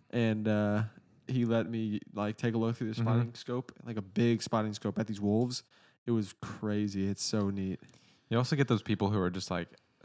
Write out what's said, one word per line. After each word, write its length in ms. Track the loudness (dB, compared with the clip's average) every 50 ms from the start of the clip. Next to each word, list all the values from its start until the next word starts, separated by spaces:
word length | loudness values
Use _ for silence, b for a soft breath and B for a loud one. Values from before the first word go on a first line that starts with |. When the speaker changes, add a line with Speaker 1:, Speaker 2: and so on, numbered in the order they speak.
| _ -4
Speaker 1:
And, 360 | 0 0 2 2 2 0 2
uh, 360 | 2 2 2 2 2 2 0 0 -2 -6 -12 _ _ _ _ _
he 180 | -2 0 0 2
let 240 | 2 2 0 0 0
me, 300 | -2 -2 -2 -2 -2 -4 -6 -6 -4
like, 240 | -2 -2 -2 -2
take 160 | -2 -2 0 2
a 20 |
look 180 | 2 0 0 0
through 100 | -2 -4
the 60 | -4 -2
Speaker 2:
Mm-hmm. 100 | 0 0
Speaker 1:
spotting 300 | 2 2 2 2 0 -4
scope, 360 | -10 -8 -6 -6 -6 -6 -8 -14 -14 -10
like, 120 | -8 -8
a 40 | -8
big 400 | -6 -2 2 4 4 4 4 2
spotting 320 | 0 0 0 0 0 0 -2
scope 260 | -4 -4 -2 -2 -2
at 80 | -2
these 120 | -4 -2 0
wolves. 420 | 2 2 4 4 2 0 -2 -8 -10 b b b b b b b b
It 60 | 0
was 220 | 0 0 0 -2 -6 -12
crazy. 680 | -10 -10 -8 -6 -4 -2 0 0 0 0 0 0 0
It's 140 | -2 -2 -2 -4
so 260 | -2 0 0 0 0
neat. 320 | 0 -2 -4 -4 -6 -6 -10 -18 b b b b b b b -2
Speaker 2:
You 80 | 0
also 180 | 0 2 2 2
get 140 | 2 2 2
those 120 | 2 0 0
people 260 | 0 0 2 2 2
who 100 | 2 2
are 100 | 0 0
just, 220 | -2 -4 -6 -4
like, 160 | -4 -4 -6 -8 -12 -20 _ _ _ _